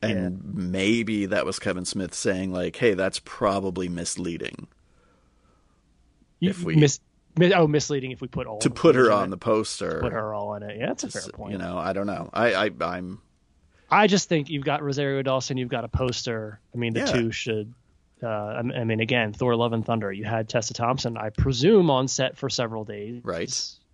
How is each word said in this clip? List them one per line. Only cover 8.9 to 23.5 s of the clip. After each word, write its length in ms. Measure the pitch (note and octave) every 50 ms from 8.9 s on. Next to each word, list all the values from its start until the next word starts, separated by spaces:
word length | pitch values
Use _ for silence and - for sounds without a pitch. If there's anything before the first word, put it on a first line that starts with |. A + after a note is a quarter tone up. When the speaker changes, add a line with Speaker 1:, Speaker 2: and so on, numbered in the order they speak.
| D3
Speaker 1:
her 80 | B2 B2+
Speaker 2:
movies 80 | A2+ G#2
in 40 | G#2
Speaker 1:
on 100 | G2 F#2
Speaker 2:
it. 20 |
Speaker 1:
the 60 | F#2+ F#2
poster. 640 | - A#2 A2 G#2+ A2 - - - - F2 D#2+ D#2+
Speaker 2:
Put 120 | - B2 -
her 220 | A2+ G#2+ G#2+ G#2+
all 200 | G#2 G2+ G#2 G#2
in 80 | G#2 G#2
it. 140 | G#2 G#2 G#2
Yeah, 80 | A#2+ D3
that's 160 | - - -
a 40 | A#3
fair 120 | - G2+ F#2
Speaker 1:
Just, 100 | - -
Speaker 2:
point. 200 | - G#2+ G2+ G#2
Speaker 1:
you 60 | F#2+
know, 200 | F2+ F2 F2+ F2+
I 140 | E2 F#2 F#2+
don't 140 | F#2+ G2+
know. 220 | G2+ G2 E2+ E2+ - -
I, 220 | - A2+ A#2+ G2+ F#2+ G#2
I, 40 | A2 F2+ B1
I'm 400 | E2 E2 F2 F#2 F#2 F2+ F#2+ - _ _ _ _ _ _ _ _ _ _ _ _ _ _
Speaker 2:
I 160 | - F#3+ G#3+
just 220 | G#3+ F#3 F#3+ - -
think 220 | F3+ D#3+ C#3+ -
you've 140 | E3 C#3+ C#3
got 180 | D3+ C#3+ D3+ D#3
Rosario 400 | C#3+ C#3 C3+ D3 C#3 C#3 C3+ C3+
Dawson, 340 | C3+ C3 C3 B2+ - C#3+
you've 120 | B2+ B2+ A#2+
got 140 | C3+ B2 A2+
a 40 | A#2
poster. 720 | - - C3 B2+ A#2+ - - B2+ A#2 A2 A2 G#2+ G#2 - _ _ _
I 20 | B2
mean, 140 | A#2+ A#2 A2
the 80 | -
Speaker 1:
Yeah. 60 | -
Speaker 2:
two 240 | C#4 - B2+ A#2 A2+ A2
should, 400 | - - B2+ A2 G#2+ G#2+ G#2+ A#2+ _ _ _ _ _ _ _ _ _ -
uh, 40 |
I, 320 | A#2 A2 G#2+ G#2 G#2 A2 B2
I 260 | A#2 B2 - B2+ A#2
mean, 160 | A2+ A2 A2
again, 320 | A2+ A2+ B2 B2 A#2 G#2+ G2+
Thor: 220 | F#2 C3 B2 A#2+
Love 160 | A2+ A#2 A#2+ A2+
and 120 | A2+ G#2+
Thunder. 280 | - A#2 A2+ G#2+ G2+ G2
You 120 | G2 G#2+
had 240 | G#2 A2+ A2+ A2+ A2
Tessa 260 | - B2 A2 - A2+
Thompson, 420 | - A#2+ A#2 C3 C3+ - B2 A2+
I 140 | A2+ G#2+ A2
presume, 580 | G#2+ - - C3+ C3+ A#2 B2+ F3 A3+ G#3 F3+ E3
on 180 | C#3 B2+ C3 C3+
set 280 | - - C3 C3 -
for 140 | - - C3+
several 340 | - - B2+ A2+ A2+ A2 G#2+
days. 380 | G#2 G#2+ G#2 G#2 G#2+ A#2+ A#2+ A#2+
Speaker 1:
Right. 460 | G#2 F2 E2 E2+ -